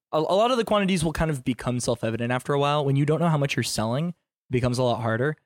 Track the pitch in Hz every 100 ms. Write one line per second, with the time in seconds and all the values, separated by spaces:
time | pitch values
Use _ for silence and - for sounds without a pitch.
0 | _ 156 156 190 233 254 208 208 196 190
1 | 160 147 160 143 127 120 - 123 123 120
2 | 113 110 120 127 - 143 143 147 139 139
3 | 147 156 170 156 139 - 117 - 110 123
4 | 170 - _ _ _ 123 123 123 127 110
5 | 113 113 139 151